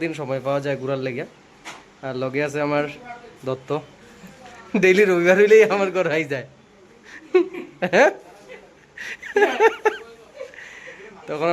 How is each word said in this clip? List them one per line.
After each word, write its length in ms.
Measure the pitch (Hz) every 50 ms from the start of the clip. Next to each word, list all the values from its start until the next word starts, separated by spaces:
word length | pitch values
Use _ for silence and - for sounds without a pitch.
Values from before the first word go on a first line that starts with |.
দিন 100 | 165 165 156 151
সময় 220 | 147 127 135 135 120
পাওয়া 140 | 135 139 143 139
যায় 120 | 143 139 120
ঘুরার 200 | 131 135 139 135 131
লেগে। 180 | 131 120 127 170 - - - _ _ _ _ - - - - - _ _ - -
আর 80 | 135 127 127 131
লগে 180 | 131 127 143 147
আছে 120 | 147 139 151 147
আমার 180 | 147 147 147 147 147 - - - - - - - - - - -
দত্ত। 220 | 131 131 131 - - 143 151 - - - - - - - - - - - - - - - - - - - 202
ডেইলি 220 | 175 185 185 196 214
রবিবার 320 | 190 180 175 170 180 190 196
হইলেই 220 | 208 208 214 220 214 165 185
আমার 160 | 202 196 190 170
ঘর 100 | 185 180 165 147
আই 80 | 160 160 135
যায়। 160 | 139 127 117 - _ _ _ _ _ _ - _ _ _ _ - - - - - - 359 349 - - 349 - - - - 185 180 175 202 269 370 - - - - - - - - - - - - _ _ _ _ - - - - - - - - - 415 415 330 254 - 427 440 440 - - 440 - - - - - - - - - 587 - - - - - - - - - - - - - - - - -
তখন 200 | - 151 147 160 170